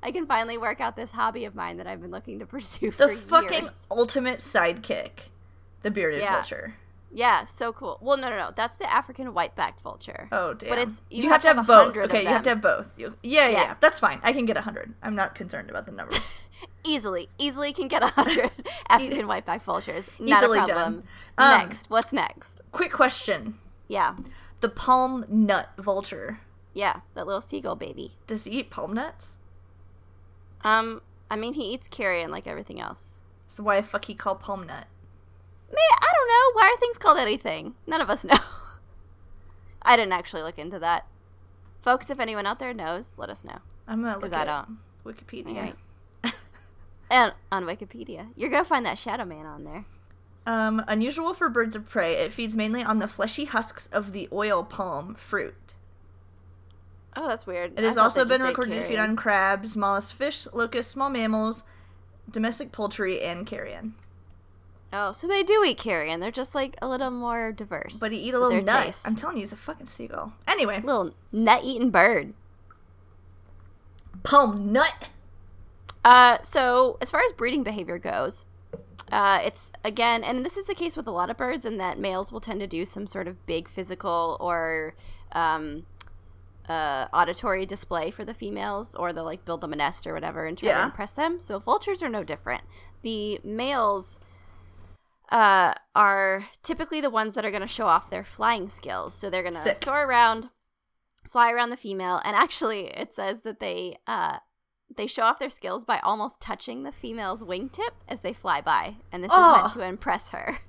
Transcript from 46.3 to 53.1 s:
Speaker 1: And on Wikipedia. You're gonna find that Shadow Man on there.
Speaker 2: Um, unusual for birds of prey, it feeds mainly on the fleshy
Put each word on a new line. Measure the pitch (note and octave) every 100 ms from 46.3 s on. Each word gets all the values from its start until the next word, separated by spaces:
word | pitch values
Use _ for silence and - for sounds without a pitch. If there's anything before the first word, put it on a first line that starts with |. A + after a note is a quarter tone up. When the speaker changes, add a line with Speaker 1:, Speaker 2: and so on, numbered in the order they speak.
| - - - - - - - -
Speaker 1:
And | B3+ A3+ - -
on | G3 F3
Wikipedia. | F#3+ G3+ A#3 A3+ E3+ G#3
You're | - C#4
gonna | C#4
find | F4+ D4 A3+
that | B2
Shadow | - A3 G3+
Man | D#3
on | D#3 D3
there. | D3+ D#3 G3+ - - - - - -
Speaker 2:
Um, | A3+ A3 A3 A3
unusual | G#3+ A#3 D4+ E4
for | F#4 E4+
birds | A#3 A3+ A3
of | G#3+
prey, | A3+ E3+
it | E3+ D#3+
feeds | - A3+ A3
mainly | G#3+ A#3
on | A#3 A3
the |
fleshy | G#3